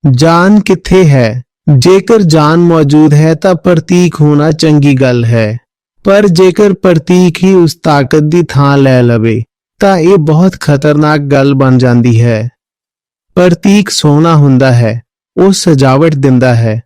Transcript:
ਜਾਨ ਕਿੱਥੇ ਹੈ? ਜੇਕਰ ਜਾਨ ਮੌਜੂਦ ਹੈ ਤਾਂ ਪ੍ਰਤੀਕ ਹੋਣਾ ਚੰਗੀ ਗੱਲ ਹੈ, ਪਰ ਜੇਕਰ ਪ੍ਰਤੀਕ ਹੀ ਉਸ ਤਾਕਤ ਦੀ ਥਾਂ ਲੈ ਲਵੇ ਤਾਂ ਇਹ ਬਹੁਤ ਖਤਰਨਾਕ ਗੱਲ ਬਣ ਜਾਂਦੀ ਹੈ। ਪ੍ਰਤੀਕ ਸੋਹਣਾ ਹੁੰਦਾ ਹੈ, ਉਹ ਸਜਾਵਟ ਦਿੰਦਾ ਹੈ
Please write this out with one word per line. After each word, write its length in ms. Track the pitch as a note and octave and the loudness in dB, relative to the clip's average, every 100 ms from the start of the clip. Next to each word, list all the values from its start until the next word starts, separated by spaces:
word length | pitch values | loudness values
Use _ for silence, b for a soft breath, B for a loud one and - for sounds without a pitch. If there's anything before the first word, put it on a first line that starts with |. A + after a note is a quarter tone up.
| D3 | -2
ਜਾਨ 480 | B2 D#3+ E3+ F#3 G#3 | 0 0 2 2 0
ਕਿੱਥੇ 480 | G3 F3+ - F#3 E3+ | 0 -4 0 0 2
ਹੈ? 340 | C#3 A#2 A#2+ - _ - C#3 | 2 0 -4 -12 _ -2 0
ਜੇਕਰ 440 | C3 F#3+ G3 A#3 | 2 0 2 0
ਜਾਨ 380 | F3+ D#3 D3+ E3 | 2 0 0 0
ਮੌਜੂਦ 540 | F3 E3 D3 D3+ D#3 | 2 0 0 2 2
ਹੈ 220 | D3 D#3+ D#3+ | 2 0 0
ਤਾਂ 200 | G3 F3+ | -2 -2
ਪ੍ਰਤੀਕ 600 | - E3+ - F3+ F3 - | -2 -2 -2 -2 -2 0
ਹੋਣਾ 300 | D3 D3 D3+ | 0 0 -2
ਚੰਗੀ 420 | D#3+ D#3+ D3+ C#3+ | -2 0 2 0
ਗੱਲ 320 | C3 C3 B2 A#2 | 0 0 -2 -2
ਹੈ, 320 | A#2 G#2+ A#2 _ _ _ _ | -2 -2 -6 _ _ _ _
ਪਰ 240 | - G3 G#3+ | -2 0 2
ਜੇਕਰ 460 | E3 F#3 E3+ G#3 | 2 0 2 0
ਪ੍ਰਤੀਕ 720 | F#3 F#3 E3 - F3+ F3+ D#3+ | 0 -2 -2 0 0 0 0
ਹੀ 100 | F#3 | 0
ਉਸ 220 | F#3+ E3 - | 2 0 -2
ਤਾਕਤ 440 | E3 D3 C3 D#3 | -2 -2 0 0
ਦੀ 240 | D3+ E3+ E3 | 0 -2 -2
ਥਾਂ 280 | C3+ C#3 C#3 | -2 0 2
ਲੈ 260 | C3+ B2+ | 2 2
ਲਵੇ 400 | A#2+ A#2 A2+ A2 A2+ _ _ _ | 0 0 -2 -4 -8 _ _ _
ਤਾਂ 180 | G3+ F#3+ | -2 0
ਇਹ 200 | E3 G3 | 2 0
ਬਹੁਤ 420 | D3+ D#3 F#3 - | 0 0 0 -2
ਖਤਰਨਾਕ 600 | - C#3+ D3+ D3 D3+ D3+ | -4 -2 0 0 0 -2
ਗੱਲ 340 | C#3+ C#3 C#3 | -2 -2 0
ਬਣ 240 | C#3 C3+ B2+ | 0 0 0
ਜਾਂਦੀ 440 | B2+ A#2+ A#2+ A2+ | 0 0 0 0
ਹੈ। 280 | A#2+ A2+ A#2+ _ _ _ _ _ _ _ _ - | 0 -2 -6 _ _ _ _ _ _ _ _ -2
ਪ੍ਰਤੀਕ 540 | F3+ F3 G3 G3+ G3 | -2 0 0 0 0
ਸੋਹਣਾ 460 | - D3+ D3 E3 D#3+ | -2 0 0 2 2
ਹੁੰਦਾ 380 | C#3+ C3 C3+ | 2 2 0
ਹੈ, 280 | A#2+ A#2 A2+ - _ _ - | 0 -2 -4 -12 _ _ -2
ਉਹ 140 | F#3+ | 0
ਸਜਾਵਟ 640 | F#3+ - C#3+ C3+ C3 E3 D3 | 0 -2 0 0 0 0 0
ਦਿੰਦਾ 400 | C3+ B2+ B2+ A#2+ | 0 0 0 0
ਹੈ 260 | A#2 A2 | -2 -4